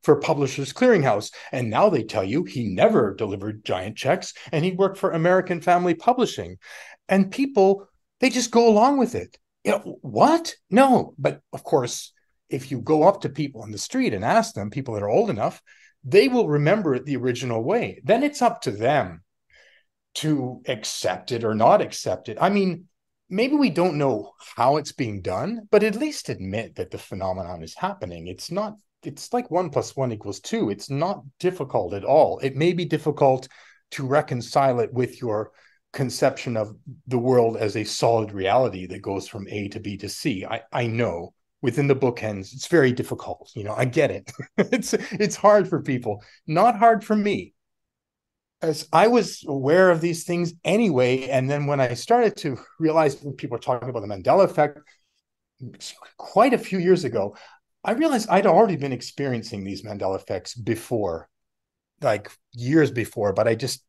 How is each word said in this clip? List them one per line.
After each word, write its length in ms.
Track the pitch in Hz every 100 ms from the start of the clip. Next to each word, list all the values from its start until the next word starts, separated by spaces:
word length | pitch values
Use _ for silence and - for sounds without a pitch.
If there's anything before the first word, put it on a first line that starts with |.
for 160 | - 143
Publishers 520 | - 147 139 - 139
Clearinghouse. 600 | - 254 214 135 104 - - -
And 200 | 135 120
now 180 | 113 202
they 140 | 160
tell 200 | 110 107
you 200 | 98 127
he 240 | - - 113
never 480 | 90 196 208 110 -
delivered 500 | 107 98 104 107 -
giant 320 | 95 95 113
checks 380 | 131 175 - - -
and 120 | 165
he 80 | 175
worked 280 | 185 196 190
for 120 | 190
American 500 | 165 165 185 185 175
Family 340 | 151 175 175 165
Publishing. 640 | - 254 214 - 87 95 - - - - _
And 220 | 196 190
people, 580 | - 277 220 190 196 - _ _ _
they 100 | 262
just 220 | 254 -
go 160 | 240 233
along 320 | 208 247 285
with 160 | 233 101
it. 240 | 92 _ _ _
You 80 | -
know, 260 | 208 190 -
what? 520 | 143 104 254 330 330 - _
No. 460 | 196 269 247 87 -
But 240 | 139 - _
of 120 | 135
course, 500 | - 151 - - - _ _ _ _
if 220 | 139 135
you 80 | 135
go 240 | 107 151
up 160 | 160 -
to 100 | 147
people 320 | - 147 -
on 100 | 113
the 60 | 104
street 360 | - 254 247
and 100 | 101
ask 320 | 110 202 220 -
them, 140 | 104
people 240 | 135 135
that 100 | 107
are 60 | 101
old 200 | 139 220
enough, 320 | 117 135 - _ _ _ _ 131
they 240 | 170 262
will 180 | 247 175
remember 480 | 147 147 214 175 127
it 100 | 139
the 120 | 131
original 440 | 123 123 131 113
way. 380 | 120 226 123 - 131
Then 180 | 226
it's 180 | 285 294
up 200 | 240 233
to 100 | -
them 520 | 104 113 147 98 85 _ _ _ _ _ _ _ _ _ -
to 460 | 156 147 127 127 -
accept 680 | 120 - - 92 90 -
it 100 | 120
or 100 | 110
not 280 | 110 120 208
accept 480 | 139 - - 92 -
it. 80 | 143
I 80 | 185
mean, 380 | 202 190 170 - _ _ _ _
maybe 260 | 185 254 294
we 120 | 262
don't 280 | 156 180 147
know 340 | 139 110 - _ - -
how 220 | 120 151
it's 160 | 139
being 280 | - 123 104
done, 460 | 95 92 151 233 214
but 120 | 208
at 120 | 214 208
least 340 | 302 294 -
admit 460 | - 95 104 110 -
that 140 | 90
the 80 | -
phenomenon 680 | - 101 95 92 87 87
is 120 | 80 -
happening. 520 | 185 196 98 85 82
It's 220 | 98 -
not, 260 | 175 214 214 _ _
it's 300 | - - -
like 180 | 247 247
one 180 | 165 180
plus 280 | 139 101 -
one 160 | 131
equals 260 | 107 101 98
two. 300 | - 226 143
It's 200 | 101 -
not 340 | 135 170 202 139 _
difficult 520 | 175 180 139 120 90
at 120 | 101 -
all. 340 | 143 117 85
It 160 | 135 135
may 160 | 160
be 140 | 175 165
difficult 640 | 156 156 143 143 131 - - - _ _
to 160 | - 131
reconcile 720 | 143 147 127 117 147 139 123
it 140 | 110
with 260 | 120 120 -
your 320 | 123 107 104 _ _ _ _
conception 640 | - 131 120 139 - - 113
of 180 | 107 110 - 123 -
the 120 | 123
world 380 | 123 127 113 110
as 180 | 110 110
a 80 |
solid 480 | 104 - 127 113 104
reality 540 | 95 95 110 127 92 92
that 140 | 95
goes 260 | 95 98 -
from 220 | 107 98
A 180 | 107 98
to 140 | -
B 160 | 104 101
to 100 | 101
C. 380 | - 160 101 92
I, 160 | 113 -
I 160 | 143 120
know. 460 | 113 117 85 - _ _ _
Within 240 | 131 147 143
the 80 | 131
bookends, 580 | 131 117 110 101 95
it's 140 | 131 -
very 240 | 170 131
difficult. 580 | 123 - - - - - -
You 80 |
know, 100 | 101 107
I 100 | 127
get 260 | 123 139
it. 200 | 98 - - -
<laughs> 120 | -
It's, 360 | 190 247 190
it's 420 | 220 - 185 208 -
hard 320 | 202 208 185
for 140 | 151
people. 420 | - 127 117 104 - _ -
Not 320 | 156 226 220
hard 260 | 233 226
for 120 | - 214
me, 400 | 208 139 90 _ _ _ _ _ _ _ _ _ _ _
as 260 | 165 156 -
I 140 | 160 214
was 360 | 240 196 - -
aware 420 | 139 135 170 185
of 100 | 165
these 240 | 170 165
things 300 | - 175 170 -
anyway. 640 | - 196 233 131 127 131 131
And 200 | 135 131
then 160 | 147 143
when 140 | 143
I 160 | 127 120
started 420 | - 233 226 -
to 220 | 156 127 - _
realize 400 | 160 156 156 135
when 100 | 143
people 240 | 127 139 117
are 20 |
talking 300 | - 123 123
about 120 | 120
the 60 | 101
Mandela 360 | 101 90 165
effect, 340 | 180 - 151 147 _ _ _ _ _ _ _ _ 123 - - - - _
quite 360 | - - 262
a 60 | 247
few 180 | - 185
years 280 | 175 175 139
ago, 300 | 113 101 - - _ _ _
I 100 | -
realized 360 | 240 320 262 -
I'd 160 | 185 190
already 300 | 170 226 156
been 180 | 139
experiencing 720 | 127 - - 143 120 104 101
these 180 | 95 95
Mandela 340 | 107 101 95 95
effects 380 | - 95 -
before, 760 | - 110 113 - 120 98 82 - _ _ _ _ _ _ _
like, 280 | 131 107 - _ _
years 380 | 120 120 160 147
before, 420 | 131 135 - 101
but 140 | 95 113
I 80 | 113
just 280 | 110 -